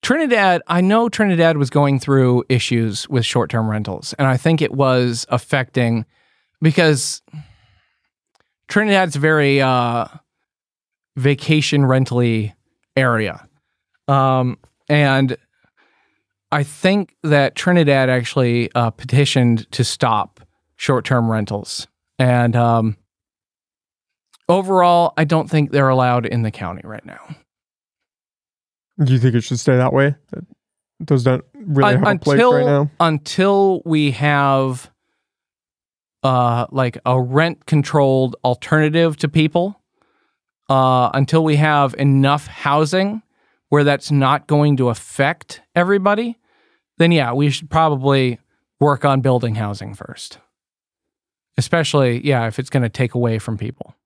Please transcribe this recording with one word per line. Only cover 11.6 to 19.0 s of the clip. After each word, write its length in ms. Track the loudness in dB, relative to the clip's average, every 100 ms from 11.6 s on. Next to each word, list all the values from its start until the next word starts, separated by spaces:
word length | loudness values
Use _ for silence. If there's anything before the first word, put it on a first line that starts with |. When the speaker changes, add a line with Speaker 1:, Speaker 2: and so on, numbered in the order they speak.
| 2 0 2
Speaker 1:
rental-y 680 | 2 0 0 0 -2 -4 -10 _ _ _ -2
area. 520 | 0 0 -4 -8 -18 _ _ _ _ _ -2
Um, 500 | 0 2 0 -2 -6 _ _ _
and 480 | 0 2 2 -2 -4 _ _ _ _ _ _ _ _ _ _ _
I 120 | -4
think 520 | -4 -2 0 0 -2 _
that 320 | 0 2 2 -2
Trinidad 540 | 0 2 4 2 2
actually, 640 | 0 -2 -2 0 0 -2
uh, 160 | -2 -2
petitioned 800 | -4